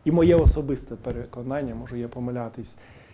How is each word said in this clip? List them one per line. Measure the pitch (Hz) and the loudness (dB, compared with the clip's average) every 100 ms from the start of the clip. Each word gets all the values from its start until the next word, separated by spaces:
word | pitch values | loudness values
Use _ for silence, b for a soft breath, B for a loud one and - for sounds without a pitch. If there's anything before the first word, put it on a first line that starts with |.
| 156 | 0
І | |
моє | 170 165 170 | 4 6 8
особисте | 151 156 139 131 - 117 | 6 4 -2 -6 -8 -12
переконання, | 127 117 117 123 123 143 131 113 | -8 -8 -10 -12 -6 -6 -6 -8
можу | 123 123 | -10 -8
я | 120 | -8
помилятись, | 123 123 123 117 - 110 - B B B | -8 -8 -6 -8 -10 -14 -16 B B B